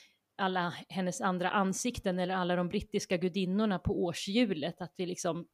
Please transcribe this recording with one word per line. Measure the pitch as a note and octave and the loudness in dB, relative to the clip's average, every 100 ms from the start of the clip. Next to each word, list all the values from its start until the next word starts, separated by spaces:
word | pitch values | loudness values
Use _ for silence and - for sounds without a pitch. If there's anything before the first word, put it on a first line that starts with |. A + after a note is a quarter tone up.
| - _ _ - | -20 _ _ -2
alla | F#3+ F#3 F3 - - | 0 0 -2 -4 -8
hennes | F3 F3+ F3 | -4 -2 0
andra | G3+ F3+ F3+ | 0 2 2
ansikten, | G#3+ F#3+ F#3 B3 A#3+ G3 F3+ | 2 2 0 -2 -2 -2 0
eller | F3+ F#3+ | 0 0
alla | F3+ F3 | 2 2
de | F3 | 2
brittiska | G3+ - G3+ - F3+ | -2 -2 -2 0 0
gudinnorna | F3+ F#3 F3+ G3 A3 F3+ | 0 0 0 2 2 0
på | - G3 | 0 0
årshjulet, | F3+ - - G#3+ A#3 D#3 D#3 - | 0 -2 0 2 2 2 -4 -4
att | E3+ - | -8 -6
vi | F3 | -6
liksom | F3 F3+ E3+ E3 | -2 -2 -2 -6